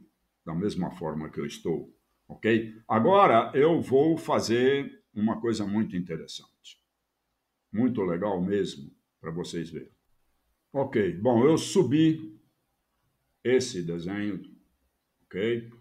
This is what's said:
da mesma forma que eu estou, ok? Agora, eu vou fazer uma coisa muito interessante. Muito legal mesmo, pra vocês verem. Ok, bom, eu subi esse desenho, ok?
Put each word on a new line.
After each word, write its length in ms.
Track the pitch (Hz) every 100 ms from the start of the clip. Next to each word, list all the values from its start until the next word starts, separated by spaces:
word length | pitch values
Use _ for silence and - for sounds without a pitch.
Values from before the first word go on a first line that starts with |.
| - _ _ _
da 80 | 82
mesma 360 | 82 101 92 80
forma 400 | - 80 78 78
que 80 | -
eu 80 | 73
estou, 500 | - 90 78 - _ _ _ -
ok? 480 | - 110 113 113 - -
Agora, 640 | 110 147 196 185 117 123
eu 260 | 135 156 156
vou 360 | 110 135 156 160
fazer 840 | - 127 92 117 127 139 135 - _
uma 260 | 104 107 107
coisa 240 | 117 104 98
muito 300 | 104 95 87
interessante. 840 | 87 80 69 - - _ - - _ _ _ _ _ _ _ _ _
Muito 300 | 101 127 120
legal 380 | 92 85 104 92
mesmo, 500 | 92 101 87 69 71 _ _ _
pra 100 | 82
vocês 400 | 82 82 87 80
verem. 240 | 76 65 _ _ _ _ _ _ _ _
Ok, 400 | 139 131 117 95
bom, 300 | 85 120 117
eu 120 | 139 160
subi 800 | - 196 123 147 160 156 - - _ _ _ _ _ _ _ _ _ _
esse 400 | 117 127 127 92
desenho, 600 | 82 85 87 101 104 90 - - _ _ _ _ _ _
ok? 460 | _ 90 110 120 117 -